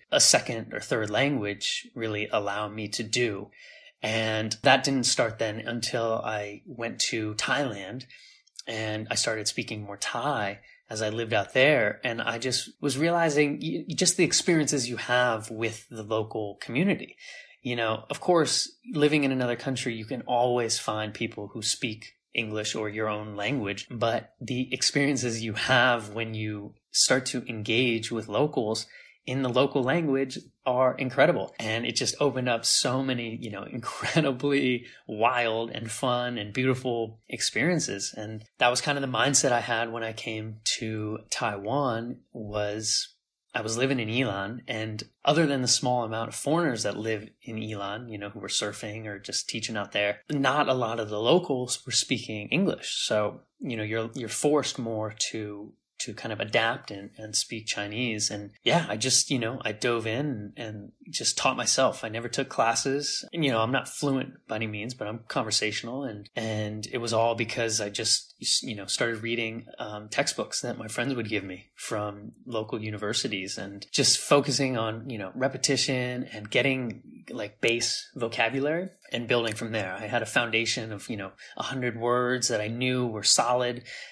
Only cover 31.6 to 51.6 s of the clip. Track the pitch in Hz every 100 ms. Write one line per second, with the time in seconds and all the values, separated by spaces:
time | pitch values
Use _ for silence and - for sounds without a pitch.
31.6 | 110 113 120 113 120 - 139 127 123 117
32.6 | - - 131 127 135 120 117 110 113 98
33.6 | - - - - - 165 147 127 143 139
34.6 | 131 123 - - - 107 117 123 117 113
35.6 | 117 110 110 - 131 123 123 120 104 117
36.6 | 127 127 127 117 110 110 - 120 - 107
37.6 | 151 170 131 98 - - 107 110 110 -
38.6 | 123 123 - 143 135 117 131 131 135 120
39.6 | 113 113 117 117 113 110 - 110 110 110
40.6 | - - 110 110 107 110 - - 117 101
41.6 | 101 139 139 113 117 123 - 123 104 104
42.6 | 104 107 110 - - _ _ _ _ 120
43.6 | 110 113 135 131 110 117 127 98 98 120
44.6 | - 113 110 107 - _ - 151 156 139
45.6 | 123 - 123 123 113 110 113 - - 165
46.6 | 165 113 104 107 110 107 107 _ - 110
47.6 | 107 104 101 107 120 107 101 101 - -
48.6 | 104 101 110 110 110 101 - - - 117
49.6 | 107 110 101 101 104 101 - 147 135 143
50.6 | 143 131 113 117 107 104 113 175 - 131